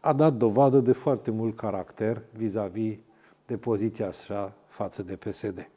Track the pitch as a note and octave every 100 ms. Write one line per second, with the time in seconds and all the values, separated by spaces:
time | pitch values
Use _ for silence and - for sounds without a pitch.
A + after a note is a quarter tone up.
0 | - C#3 D#3 B2+ A#2 G#2+ C#3 C3+ A#2+ B2+
1 | - B2+ - A2 A2+ A2 A2 G2 F2+ -
2 | A2 A#2 A2 A2 A2 G2+ G2+ F#2+ A2 G#2+
3 | _ _ _ _ _ A#2+ - A2 A2+ A2+
4 | G#2 F2+ - G2+ G2 - _ - G2 -
5 | F#2 F#2+ - F#2+ G#2+ F2+ -